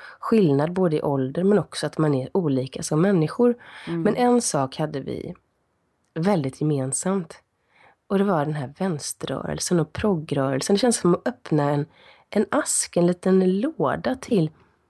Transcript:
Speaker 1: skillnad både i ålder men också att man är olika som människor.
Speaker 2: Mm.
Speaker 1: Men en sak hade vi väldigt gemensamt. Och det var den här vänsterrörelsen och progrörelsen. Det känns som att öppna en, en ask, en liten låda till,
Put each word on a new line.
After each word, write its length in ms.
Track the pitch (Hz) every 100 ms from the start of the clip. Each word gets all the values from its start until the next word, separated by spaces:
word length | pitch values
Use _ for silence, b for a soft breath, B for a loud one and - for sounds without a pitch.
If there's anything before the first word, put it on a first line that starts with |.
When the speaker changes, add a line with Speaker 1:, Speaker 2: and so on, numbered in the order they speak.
| B B
Speaker 1:
skillnad 540 | - 226 180 139 156
både 220 | 180 185 151
i 60 |
ålder 420 | - 139 131 151
men 160 | 185 208
också 260 | 156 - 147
att 100 | -
man 160 | 156 139
är 140 | 131
olika 500 | - 160 131 131 -
som 180 | 170 151
människor. 540 | 185 190 156 - 247 240 B B B
Speaker 2:
Mm. 140 | 170
Speaker 1:
Men 140 | 165 240
en 260 | 247 240
sak 360 | - 147 131 -
hade 220 | 156 151
vi 360 | - 127 - 180 _ _ _ _ _ _ _
väldigt 480 | - 175 196 135 -
gemensamt. 800 | 151 147 131 135 185 196 165 - _ b b b b b -
Och 100 | 196
det 60 |
var 220 | 202 175 143
den 100 | 151
här 180 | 131 143
vänsterrörelsen 1000 | 185 151 - - - 135 - - - 180
och 140 | 151
progrörelsen. 800 | - 220 175 156 147 135 135 - 202
Det 40 |
känns 180 | 247 226
som 180 | 175 175
att 120 | -
öppna 360 | 247 - 156 143
en, 140 | 147 151 b b b b
en 160 | 208 -
ask, 460 | 262 311 - - -
en 100 | 175
liten 520 | 180 190 190 185 190
låda 540 | 262 320 147 - 233 254
till, 340 | - 208 156 b b b b